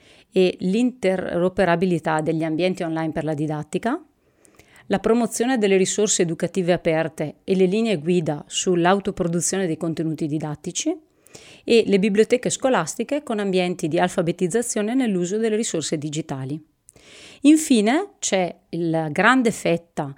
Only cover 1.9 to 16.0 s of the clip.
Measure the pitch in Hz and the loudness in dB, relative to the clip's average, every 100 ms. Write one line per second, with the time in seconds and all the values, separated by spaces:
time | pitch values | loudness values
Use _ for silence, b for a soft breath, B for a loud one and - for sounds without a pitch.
1.9 | 165 165 156 156 160 160 156 185 185 165 | 0 0 -2 0 -2 -2 0 -2 -2 -4
2.9 | 160 160 156 147 147 156 151 147 180 226 | -4 -4 -4 -4 -4 -4 -6 -6 -4 -4
3.9 | 339 - _ b b b b b b b | -4 -8 _ b b b b b b b
4.9 | 196 220 233 220 - 240 262 202 190 185 | -2 2 2 0 -2 0 2 4 4 2
5.9 | - 202 - 170 165 170 196 175 170 170 | 0 0 2 0 -2 -4 -2 0 0 0
6.9 | 160 160 - 151 - - 190 185 208 226 | 0 -2 -4 -8 -6 -2 2 2 2 0
7.9 | 170 156 180 156 147 - - 190 175 170 | -2 0 0 0 -4 -6 -4 0 2 2
8.9 | 196 196 190 175 175 - 196 180 156 165 | 2 -2 -4 -2 -2 -2 -2 -2 -2 -4
9.9 | 156 160 147 156 156 151 147 175 - 311 | -4 -4 -4 -4 -4 -6 -8 -8 -6 -4
10.9 | 370 _ B B B B B - 226 196 | -4 _ B B B B B 2 4 4
11.9 | 196 214 196 220 247 185 - 262 214 156 | 2 4 2 2 2 0 -2 2 2 0
12.9 | - 233 285 285 214 196 185 180 175 160 | -4 -4 -4 -4 -4 0 0 0 -2 -2
13.9 | 170 180 - 170 - 180 220 247 220 208 | 0 0 0 -2 0 0 -2 -2 -4 -2
14.9 | 262 240 185 175 214 226 214 226 165 139 | 0 0 0 -2 -2 0 0 -2 -4 -4
15.9 | 160 | -4